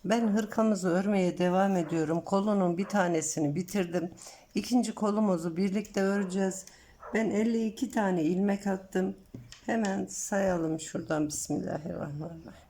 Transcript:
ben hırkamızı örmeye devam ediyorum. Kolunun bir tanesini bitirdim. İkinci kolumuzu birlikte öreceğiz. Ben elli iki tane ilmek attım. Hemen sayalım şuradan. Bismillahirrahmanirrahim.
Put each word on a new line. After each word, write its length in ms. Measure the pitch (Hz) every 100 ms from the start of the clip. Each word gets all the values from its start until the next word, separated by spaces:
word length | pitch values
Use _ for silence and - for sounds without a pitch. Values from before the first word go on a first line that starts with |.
ben 240 | 180 233 226
hırkamızı 600 | 208 214 - 220 196 180
örmeye 500 | 175 196 202 180 180
devam 380 | 180 180 196 185
ediyorum. 440 | 151 165 156 170
Kolunun 580 | - 196 208 202 180 170
bir 60 |
tanesini 680 | 196 202 180 165 156 - 147
bitirdim. 560 | 151 180 202 175 175 180 - - - -
İkinci 400 | - - 247 214
kolumuzu 640 | - 214 208 208 175 170 165
birlikte 460 | 196 202 202 202
öreceğiz. 640 | 196 202 190 190 190 185 - - - - -
Ben 160 | 214 214
elli 360 | 202 226 226 220
iki 240 | 208 247
tane 320 | 233 202 180
ilmek 440 | 156 185 202 202 196
attım. 500 | 190 - 185 190 190 - - - - -
Hemen 400 | 233 202 196 190
sayalım 760 | - - 196 190 175 160 156
şuradan. 480 | - 202 165 156 151
Bismillahirrahmanirrahim. 1200 | - - 147 - - 170 - 151 147 160 165 160 - -